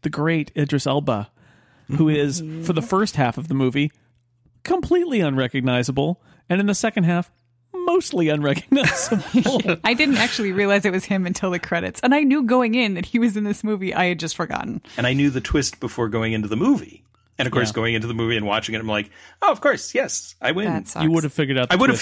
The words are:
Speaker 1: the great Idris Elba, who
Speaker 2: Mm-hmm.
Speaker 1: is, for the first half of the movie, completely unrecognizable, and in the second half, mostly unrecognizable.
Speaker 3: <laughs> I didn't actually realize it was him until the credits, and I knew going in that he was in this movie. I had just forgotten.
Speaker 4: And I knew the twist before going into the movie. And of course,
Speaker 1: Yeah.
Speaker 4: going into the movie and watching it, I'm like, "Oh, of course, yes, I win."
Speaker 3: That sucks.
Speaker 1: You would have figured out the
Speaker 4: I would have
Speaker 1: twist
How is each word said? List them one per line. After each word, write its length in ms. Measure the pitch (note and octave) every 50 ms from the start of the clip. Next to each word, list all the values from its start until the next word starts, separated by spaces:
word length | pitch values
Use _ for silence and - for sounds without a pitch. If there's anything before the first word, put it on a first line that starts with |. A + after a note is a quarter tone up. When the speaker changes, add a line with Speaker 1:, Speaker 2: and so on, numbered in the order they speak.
Speaker 1:
the 80 | - D3+
great 420 | D3+ D3 D3 D#3+ E3 D#3+ D3 - - -
Idris 300 | C#3+ C3+ D3+ C#3 - C#3
Elba, 420 | C3 D3 D3 C#3+ A#2 G2+ G#2 - _ _ _ _ _ _ _ _ _ _ _ -
who 180 | C#3 D3 D#3+ D#3
Speaker 2:
Mm-hmm. 20 | D3+ D3 C#3+ C#3+ C#3 F3 D#3+ D#3 D#3 D#3+
Speaker 1:
is, 60 | E3 E3
for 60 | E3+
the 80 | D#3+
first 340 | C#3+ - F#3 F#3+ G#3+ G3+ - D3+
half 200 | C3+ A#2+ - -
of 100 | D#3+ D#3+
the 40 | C3
movie, 380 | C3+ C3 B2+ B2 C#3+ C#3+ D3+ - _ _ _ _ _ _ _ _ _ _ _ _ _ _
completely 560 | - E4+ F#4 D4+ - F4 F4+ E4+ E4+ C4+ A3
unrecognizable, 1000 | F3 D3 C3+ C3 C3 A#2+ - C3+ B2 C3 B2 B2 A#2+ C#3+ C3 C3+ C#3 D#3+ F3+ - _ _ _ _ _ _
and 100 | F3+ F#3+
in 60 | G3+
the 100 | G3+ G3
second 280 | - - A3+ - A3 F3
half, 280 | E3 F3 F3 F3 - _ _ _ _ _ _ _ _ -
mostly 560 | F#4 F4 F4+ E4+ F#4+ - - - F#3 E3 D3+
unrecognizable. 1300 | D3+ D3+ D3 C#3+ C#3 D3 - - C4+ C#4 C4 - - - - - A#3 G3 - - - B3 G3 - C4+ - - G3 F3 E3
Speaker 3:
<laughs> 40 | -
I 100 | A3 A#3+
didn't 240 | A#3+ D4+ C#4+ C4+ G#3
actually 340 | A3 B3 - - G#3+ G3
realize 340 | F#3 G3 G3+ G3 G3+ G3+ F#3+
it 60 | G#3
was 140 | F3+ F#3 F#3
him 200 | - G3+ F#3+ F#3
until 260 | F3 F3+ - - F#3+
the 80 | F3+ E3+
credits, 400 | - - F3+ E3+ F#3 F#3 - -
and 120 | - B3+ C#4
I 80 | D4 D4+
knew 200 | C4 C4+ D4+ C4
going 320 | A3 B3 B3+ B3 A3+ A3
in 200 | B3+ A#3+ G#3 F#3+
that 100 | E3 F3+
he 140 | - - A#3
was 180 | A#3 A#3 G3 G#3+
in 60 | G#3
this 200 | G#3 G#3 - -
movie. 300 | G#3+ G#3+ F#3+ F#3+ F3+ -
I 120 | - F#3
had 140 | F3+ F3 D#3
just 160 | E3 D#3+ -
forgotten. 460 | - E3+ - - - - - - - - - - -
Speaker 4:
And 100 | A#2 B2
I 60 | C3
knew 160 | C#3 C#3+ C#3+
the 120 | B2+ C3
twist 380 | - - - D3+ C3 - - -
before 300 | - A#2 - - A#2 A2
going 240 | A2 A2+ A2+ A2 A2+
into 140 | G#2+ G#2+ G2+
the 100 | A2 A#2
movie. 460 | F3 C4 C#4+ G3+ - - - - _ _ _ _ _ _ _ -
And 80 | C3 -
of 60 | -
course, 160 | C3 A#2+ A2
Speaker 1:
Yeah. 40 | G#2+
Speaker 4:
going 200 | A#2 A2+ A2+ A#2
into 120 | A2 A2 A#2
the 60 | A#2
movie 220 | A2+ A#2 A2+ A#2
and 100 | A2 G#2
watching 300 | G2+ G2+ A2+ A2 - A2
it, 40 | A2
I'm 80 | A2+ A2
like, 220 | G#2+ G#2 G#2 - - - - - - _
"Oh, 80 | G4+ G4+
of 100 | C#4+ -
course, 340 | - C#4+ C4 - - - -
yes, 400 | B3 C4+ - - - - - - _
I 100 | - B2
win." 140 | D#3+ F#3 G#3 G#3+
Speaker 3:
That 200 | E3 D#3+ F#3+ -
sucks. 140 | - D#3+ D#3
Speaker 1:
You 60 | D#3
would 120 | E3 E3 D3+
have 80 | D3
figured 260 | - - D3+ C3+ C3+ C3
out 120 | B2 B2
the 40 | F3+
Speaker 4:
I 40 | F#3
would 120 | B3+ C4
have 80 | -
Speaker 1:
twist 20 | -